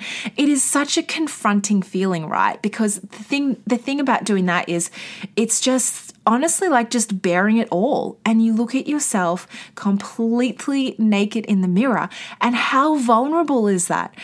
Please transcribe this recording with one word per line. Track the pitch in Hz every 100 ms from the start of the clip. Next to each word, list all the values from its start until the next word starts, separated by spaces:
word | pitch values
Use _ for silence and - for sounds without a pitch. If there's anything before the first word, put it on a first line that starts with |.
| - - 233 -
It | 294
is | 277
such | - 285 285 339
a |
confronting | 330 311 302 - 214 202 202 202
feeling, | - 185 190 170 151
right? | - 98 -
Because | 208 214 214 -
the | 208
thing, | - 214 285 277 - 214
the | 240
thing | 277 277
about | 262 220 -
doing | 196 180
that | 175 -
is | 170 - - - - 202 -
it's | 226 -
just | 262 254 - - - - 214
honestly | 240 330 - 370
like | 254 233
just | 240 - 190
bearing | 185 175 208 226
it | -
all. | 175 254 - - - 220
And | 226
you | 226
look | 220 233 262
at | -
yourself | 294 - 202 175 180 - - -
completely | - 202 196 - - 226 240 247 - - 277 262 -
naked | 220 202 208 220 -
in | 196
the | 185
mirror. | 180 262 180 165 - - -
And | 240
how | 240 - 269 311 302
vulnerable | 240 226 277 330 294 262 208
is | 185 -
that? | 147 - -